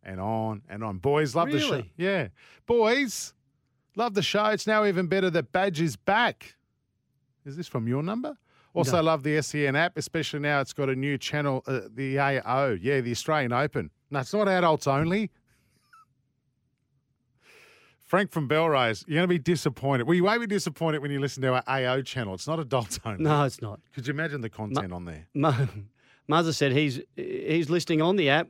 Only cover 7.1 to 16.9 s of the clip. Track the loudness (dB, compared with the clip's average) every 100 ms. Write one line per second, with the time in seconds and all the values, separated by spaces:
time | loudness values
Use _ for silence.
7.1 | _ _ _ -14 -10 -6 -4 -2 -2 -2
8.1 | -4 -6 -10 _ _ _ 0 2 4 4
9.1 | 2 2 0 0 0 2 2 0 -2 -6
10.1 | -4 -4 -2 0 0 -2 -2 -2 0 -2
11.1 | -2 -2 -2 0 -2 -2 -4 -6 -6 -4
12.1 | 0 0 0 0 0 0 0 0 0 0
13.1 | -4 -2 0 0 0 0 -2 -6 -10 -8
14.1 | -6 -2 0 2 4 4 2 2 0 0
15.1 | 0 -4 _ _ _ _ _ _ -20 _
16.1 | _ _ _ _ _ _ _ _